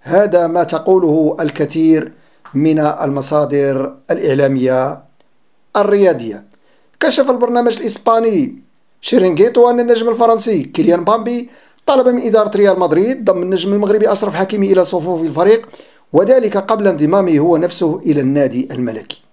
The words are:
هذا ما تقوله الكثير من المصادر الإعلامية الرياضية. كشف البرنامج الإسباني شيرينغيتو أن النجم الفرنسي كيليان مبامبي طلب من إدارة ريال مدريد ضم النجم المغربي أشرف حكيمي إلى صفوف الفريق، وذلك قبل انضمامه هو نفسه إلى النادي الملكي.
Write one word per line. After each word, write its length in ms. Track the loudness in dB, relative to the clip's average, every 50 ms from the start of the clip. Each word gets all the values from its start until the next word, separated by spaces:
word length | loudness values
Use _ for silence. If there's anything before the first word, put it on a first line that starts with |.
هذا 460 | _ 0 2 2 2 4 2 0 0
ما 160 | 2 0 -2 -2
تقوله 720 | -2 -4 -4 0 2 2 2 4 2 2 2 0 0 -2 -2
الكثير 720 | -6 -6 -2 -4 -4 -4 -2 0 2 2 2 2 0 -6 -14 -20 _ _ _ _ _ -8 -4
من 260 | -2 0 0 0 0
المصادر 1160 | 0 -2 -2 -2 -6 -4 -4 -6 -6 -2 -2 -2 -2 0 -2 -2 0 0 -2 -4 -6 -6 -10 -16 _ -6
الإعلامية 920 | -6 -2 -2 -2 0 0 0 0 0 0 0 0 0 0 -2 -4 -6 -10 _ _ _ _ _ _ _ _ _ _ _ _ _ _ _
الرياضية. 680 | 0 2 2 2 4 4 2 2 0 -6 -10 -12 -12 -16 _ _ _ _ _ _ _ _ _ _ _
كشف 300 | -2 0 0 0 0 0
البرنامج 480 | 0 -2 -2 -2 0 0 0 0 -2
الإسباني 840 | -2 -6 -6 -6 -4 0 0 0 2 0 0 0 0 -2 -4 -6 -16 -20 _ _ _ _ _ _ _
شيرينغيتو 680 | -6 0 0 2 2 2 2 2 2 2 4 4 4 4
أن 100 | 4 0
النجم 300 | 2 0 0 0 0 -2
الفرنسي 540 | -2 0 2 2 2 0 0 -2 -2 -2 -4
كيليان 360 | -4 -4 0 2 2 2 2
مبامبي 500 | 2 0 0 0 -2 -4 -6 -6 -8 -10 -18 _ _ _ _ _ _
طلب 220 | 0 2 2 2
من 140 | 2 0 0
إدارة 360 | -2 0 2 2 2 0 0
ريال 220 | 2 2 2 2 2
مدريد 460 | 0 0 2 2 2 0 -2 -2 0
ضم 160 | -2 -2 0
النجم 320 | -2 -2 -4 -2 -2 -2 -2
المغربي 380 | -2 0 0 0 0 2 0
أشرف 240 | 0 -2 -4 -4 -2
حكيمي 380 | -4 -4 -4 -2 -2 0 2 2
إلى 120 | 2 2
صفوف 360 | 0 -2 -6 -4 -4 -4 -4
الفريق، 480 | -4 -4 -2 0 2 2 2 2 0 -8 -20 -20 -20 _ _ _ _ _ 0
وذلك 440 | 0 4 4 4 2 2 0 -2
قبل 300 | -4 -2 -2 -2 0 0
انضمامه 520 | 0 0 0 0 2 2 2 2 2 2 2
هو 180 | 2 2 2
نفسه 440 | 0 0 -4 -4 -2 -2 -2 -2 -2 -2
إلى 160 | -2 0 0
النادي 460 | 0 0 0 0 0 0 -2 -4 -6 -6
الملكي. 500 | -6 -6 -6 -6 -6 -10 -12 -14 -18 -18 _ _